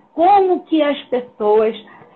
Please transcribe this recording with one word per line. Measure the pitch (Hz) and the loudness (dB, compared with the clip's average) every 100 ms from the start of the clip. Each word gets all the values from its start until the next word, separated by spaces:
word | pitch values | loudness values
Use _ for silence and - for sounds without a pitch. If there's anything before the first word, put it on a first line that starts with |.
| _ | _
Como | - 349 403 370 349 | -2 2 2 2 -2
que | - 311 | -2 -2
as | 294 285 | -2 -4
pessoas | - 247 247 - 208 214 220 208 - - - | -6 -8 -8 -6 0 2 0 -4 -14 -20 -20